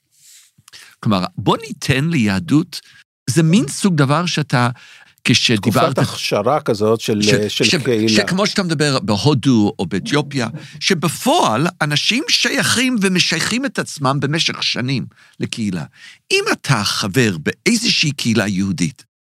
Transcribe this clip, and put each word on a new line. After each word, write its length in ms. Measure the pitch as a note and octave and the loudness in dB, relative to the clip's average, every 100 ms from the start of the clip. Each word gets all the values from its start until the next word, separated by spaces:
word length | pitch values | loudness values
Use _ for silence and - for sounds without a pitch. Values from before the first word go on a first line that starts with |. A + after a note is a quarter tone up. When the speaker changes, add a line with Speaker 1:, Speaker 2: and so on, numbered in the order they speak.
| _ _ - - - _ _ - - _ | _ _ -20 -20 -20 _ _ -20 -20 _
Speaker 1:
כלומר, 260 | - G2 F#2 - | 0 0 -2 -4
בוא 200 | G#2+ A#3+ - | 0 0 -2
ניתן 420 | - - C3+ D#3+ | -6 -2 0 0
ליהדות, 720 | E3 G#2 F#2+ F2 D3 - - - - _ _ - | 0 0 0 0 0 0 -6 -18 -20 _ _ -4
זה 140 | C3 | 2
מין 240 | D#3+ G3 - | 4 4 2
סוג 280 | - G#3 D#3 | 0 0 2
דבר 300 | C3+ D3+ F3 | 2 2 0
שאתה, 440 | D#3 - B2+ B2 B2 - - - _ | -2 0 0 0 -2 -12 -20 -20 _
כשדיברת 720 | - A2+ - A2 A2 A#2+ A#2+ C3+ | 0 2 2 0 2 2 2 2
Speaker 2:
תקופת 20 | |
הכשרה 640 | C3+ - - A2+ G#2+ D3 | -2 -2 -2 0 2 0
כזאת 400 | C#3+ G2+ G#2+ A2+ | 0 0 2 2
של, 200 | - G#2+ | 0 0
Speaker 1:
ש-, 360 | G#2 G2+ G#2 - | 2 2 0 0
Speaker 2:
של 80 | A#2 | 0
Speaker 1:
ש-, 100 | F3 | 0
Speaker 2:
קהילה. 340 | B2+ A2+ A2 | 0 2 2
Speaker 1:
שכמו 380 | G#2+ G2 F#3 - | 2 2 0 0
שאתה 160 | - | 0
מדבר 360 | F3+ D3 D3 C3+ | -2 0 0 0
בהודו 720 | A#2 G2+ C3+ C#3+ C#3 A#2 G2+ - | 0 0 2 2 4 4 4 0
או 60 | F#2 | -4
באתיופיה, 640 | G2 - D3 C#3+ C3+ A2+ D3+ - - | -4 -2 -4 -2 -4 -6 -6 -14 -6
שבפועל 880 | - F3 D#3+ - B3 E4+ E3 A2 E3 - | -2 0 -2 -2 0 2 2 2 0 -2
אנשים 420 | D3+ C#3+ - A#3 E4+ | -2 -2 0 -2 0
שייכים 680 | - A#3+ C#4 D#3+ A3+ B3+ A#3+ | 0 0 0 0 0 0 2
ומשייכים 640 | F#3+ F3+ - D#3+ - A#3 C4+ | 2 2 0 -2 -2 -2 -4
את 140 | - | -6
עצמם 400 | C#3+ - C3 C#3+ | -8 -4 -2 0
במשך 440 | C#3 E3 D3+ - | 0 -2 -2 -4
שנים 420 | - - B2 C3 - - - - | -4 -4 -4 -4 -6 -12 -20 -10
לקהילה. 440 | A#2+ - G#2 F2+ C#2 - - - - | -8 -4 -4 -4 -8 -16 -20 -18 -2
אם 120 | F#4+ G#4+ | 0 0
אתה 320 | - - A#2+ | -2 0 0
חבר 540 | G2+ - G#2 F#2 A2 E2 | 0 -2 -2 2 2 0
באיזושהי 720 | D2+ - F3+ A#3 A3+ - D#3 | -4 -4 0 0 0 0 -2
קהילה 360 | C#3 A#2 A2+ G2+ | -2 0 0 0
יהודית, 580 | F#2 G2 E2+ F2+ - - _ | 0 -2 -2 -4 -6 -20 _